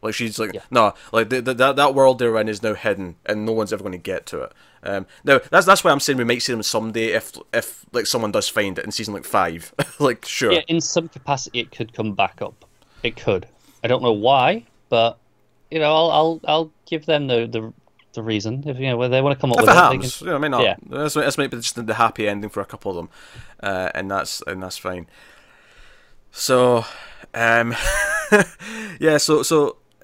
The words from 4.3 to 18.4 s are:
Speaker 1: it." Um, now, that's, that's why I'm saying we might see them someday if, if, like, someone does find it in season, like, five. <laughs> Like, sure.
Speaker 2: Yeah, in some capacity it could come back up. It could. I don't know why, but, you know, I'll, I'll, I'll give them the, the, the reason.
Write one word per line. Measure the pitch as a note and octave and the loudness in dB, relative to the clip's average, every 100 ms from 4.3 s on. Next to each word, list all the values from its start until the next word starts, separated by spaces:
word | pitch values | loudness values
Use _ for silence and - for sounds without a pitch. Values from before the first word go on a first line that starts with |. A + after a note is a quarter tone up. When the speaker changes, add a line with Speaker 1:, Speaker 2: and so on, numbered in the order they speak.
| D#2+ | -10
Speaker 1:
it." | B1+ - _ _ - | -10 -14 _ _ -8
Um, | G2 F#2 - | -8 -8 -8
now, | - C3+ - | 2 2 4
that's, | F3 | 4
that's | F3+ G3 | 6 4
why | F3+ | 4
I'm | C#3+ | 2
saying | - C3 | 0 0
we | |
might | A#2 B2 | 0 0
see | B2 | -2
them | A#2 | -4
someday | G#2 A2 A2 A2 A2+ | -2 -2 -2 -2 -2
if, | A2 - - - | -2 -4 -14 -6
if, | A#2 - - - | -4 -4 -12 -8
like, | B2 G#2 | -4 -2
someone | B2 G#2+ | -2 0
does | G#2 - | -2 -2
find | - G2 F#2 | -2 -2 -4
it | |
in | - | -8
season, | - G#2+ | -8 -8
like, | G2+ | -8
five. | - G#2 F2 E2+ - - - | -2 0 0 -2 -10 -6 -6
<laughs> | - | 0
Like, | C#3+ A#2+ - | 0 0 -6
sure. | - A#2+ | -2 0
Speaker 2:
Yeah, | F3 C#3+ | 0 0
in | E3 | -4
some | - F3 E3 | -2 -4 -4
capacity | C#3 - C#3 - B2 | -10 -6 -6 -4 -8
it | A2+ | -8
could | - A2 | -10 -12
come | - G#2+ | -6 -6
back | G2 G2 - | -2 -2 -2
up. | G2 - _ _ _ - | -12 -12 _ _ _ -8
It | A#2+ - | -8 -4
could. | - F#2+ - _ _ _ | -2 -2 -4 _ _ _
I | A#2 | -2
don't | B2 | 0
know | B2 | 2
why, | G#2+ A2+ C3+ C3 A3 - _ _ | 2 4 4 4 0 -6 _ _
but, | A#2 A2+ - _ _ _ _ _ | 2 2 0 _ _ _ _ _
you | D#3+ | -2
know, | D3+ | 2
I'll, | D#3 E3 | 4 4
I'll, | D3+ D#3+ D#3+ - | 4 2 0 0
I'll | D#3 D#3+ _ | 0 0 _
give | _ D#3+ D3+ | _ -6 0
them | D3+ C#3 | 0 2
the, | A#2+ A#2 | 0 0
the, | A2+ A2 - _ _ _ | -4 -8 -12 _ _ _
the | - | -10
reason. | A2 G#2+ | -4 -2